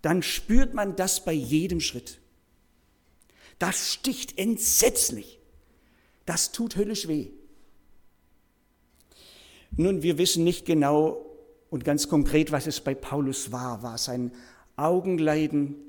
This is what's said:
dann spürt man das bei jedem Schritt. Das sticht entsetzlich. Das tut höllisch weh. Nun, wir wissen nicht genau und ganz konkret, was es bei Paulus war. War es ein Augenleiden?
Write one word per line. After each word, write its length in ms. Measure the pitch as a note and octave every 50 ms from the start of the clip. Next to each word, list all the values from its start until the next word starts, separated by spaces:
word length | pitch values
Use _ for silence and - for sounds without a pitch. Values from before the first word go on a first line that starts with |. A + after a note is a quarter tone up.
dann 200 | - D3+ E3+ F#3
spürt 540 | E3 - - - - - G#3+ B3+ C#4 B3 -
man 200 | A3 G3+ G3 -
das 300 | - F#3 F#3+ - - -
bei 80 | F3+ E3
jedem 460 | D3+ C3 A#2 D3 D#3 E3+ - F3+ E3
Schritt. 420 | D3 - - A#2+ - - - - _ _ _ _ _ _ _ _ _ _ _ _ _ _ _ _ _ _ _ _ _ _ _ _ - - -
Das 340 | _ F3 F#3 F#3 - - -
sticht 460 | - - - C4+ B3+ - - - -
entsetzlich. 1000 | - F#3+ A3 A3+ - - - - - A3 - - - - - - - - - - - _ _ _ - _ _ _ _ _ _ _ _ _ _ _ _ _
Das 240 | - E3 E3+ - -
tut 240 | - - A#3 A3+ -
höllisch 320 | F#3+ G#3 G#3 A3 G3+ -
weh. 240 | E3 D#3 D3+ - - - - - - - - - _ - - _ _ - - _ - _ _ _ _ _ _ _ _ _ _ _ _ _ _ _ _ _ _ _ _ _ - - - - - - - - - - _ -
Nun, 280 | - E3 F#3+ G3 E3+ D3
wir 160 | F3 E3 C#3+
wissen 240 | F3+ F#3 - E3+ E3
nicht 240 | F3 F3 - -
genau 580 | - E3+ D#3 C#3+ C#3+ D3 D3+ D#3 D#3+ - - - - - - - - - _ _ _
und 140 | - C3 -
ganz 220 | D3 D3 D3 -
konkret, 440 | - E3+ D3+ C3+ C#3+ D3 D#3 D#3 D3+
was 160 | D3+ C#3 -
es 140 | D#3+ C#3+ -
bei 120 | - C#3 C3+
Paulus 580 | C3+ - - C#3 C#3+ C#3+ C3+ C3 - - G#2+
war. 300 | A2+ B2 B2 B2 A#2+ G2+
War 140 | A2+ A#2+ A2+
es 120 | A#2 -
ein 240 | - B2 B2 B2 B2 - - - - - - _ _ _
Augenleiden? 1000 | - C#3+ D#3+ F3+ F3+ F3+ F#3+ F3+ E3 D#3 D3+ D3+ D#3 D#3 D3 D3+ D3 C#3+ C#3 - - -